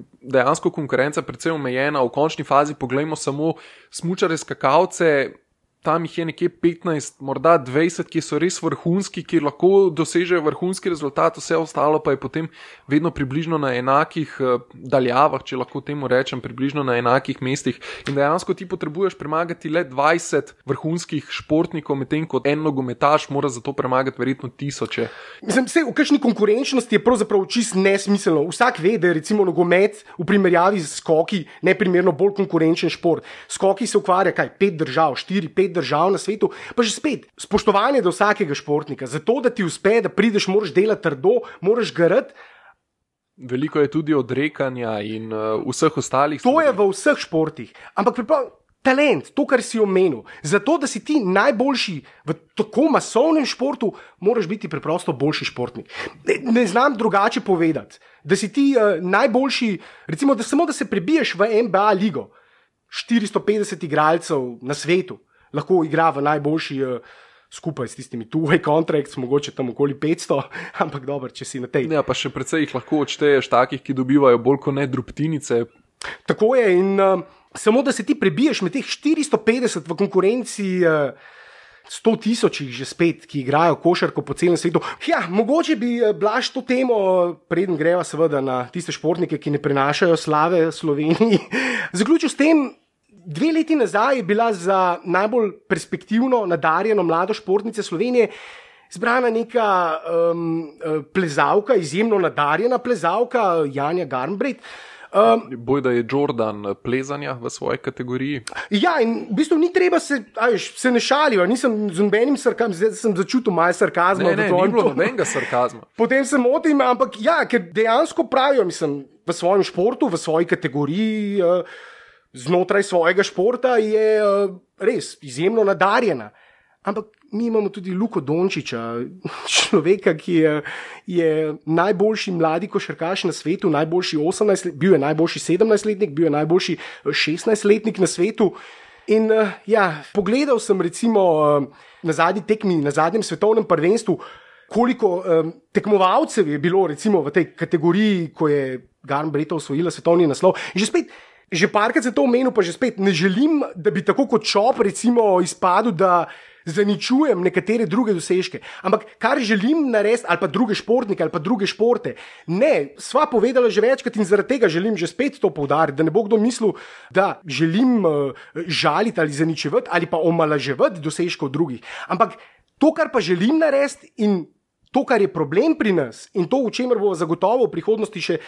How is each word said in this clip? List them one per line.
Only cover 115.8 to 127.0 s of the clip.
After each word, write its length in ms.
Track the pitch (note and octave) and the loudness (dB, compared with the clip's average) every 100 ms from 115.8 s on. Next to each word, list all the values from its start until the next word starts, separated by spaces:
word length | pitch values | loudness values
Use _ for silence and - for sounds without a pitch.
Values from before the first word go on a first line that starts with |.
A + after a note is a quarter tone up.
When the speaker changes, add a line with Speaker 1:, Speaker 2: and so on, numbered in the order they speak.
| - - | -10 -2
Speaker 2:
Potem 280 | A3+ C4 | 2 2
se 140 | C4+ C#4 | 2 2
motim, 420 | B3 D#4 D#4+ C#4+ | 2 2 2 2
ampak 400 | B3+ B3 B3+ - | 4 2 0 -2
ja, 240 | A#3 E4 | 0 0
ker 240 | B3+ B3 E3+ | 2 -2 -2
dejansko 500 | E3 A3+ A#3 D#4+ - - | -2 2 2 2 -2 0
pravijo, 340 | C4+ C4+ C#4 | 2 2 2
mislim, 400 | F3+ - D#3 C#3+ C3+ _ - | 0 -2 -4 -4 -10 _ -6
v 60 | |
svojem 300 | E3 F3 G3 | -2 2 2
športu, 460 | F3+ - G3+ B3+ C#4 | 2 0 0 2 0
v 80 | E3 | -2
svoji 300 | - D#3 E3+ | 0 0 0
kategoriji, 920 | F#3 D3+ C#3 C#3+ F3+ A3 G#3+ G#3 G3+ | -4 -4 -4 -2 -2 -2 -2 -4 0
eh, 200 | E3+ F3+ F3 - - - - _ _ | 2 0 -2 -14 -20 -20 -20 _ _
znotraj 500 | C3 B2+ F3 F3+ G3+ | -10 0 0 2 0
svojega 400 | G3 F3+ E3 F#3 | 2 2 2 2
športa 540 | G3 - G3+ B3 B3+ A#3+ | 0 0 0 2 2 2
je, 400 | G#3+ A3 A3 G#3+ | 2 2 4 4
eh, 260 | G#3 G3+ G3 F3+ _ - | 2 2 0 -6 _ -4
res 380 | G3 G3+ - - | -2 -2 -4 -14
izjemno 420 | C#3 B2 F3+ A3+ | -12 -2 0 2
nadarjena. 640 | G3+ F3 F#3+ A3+ A#3 C3+ G#2+ - _ _ _ _ | 2 2 2 2 0 -4 -8 -20 _ _ _ _
Ampak 220 | - G#3 | -8 -8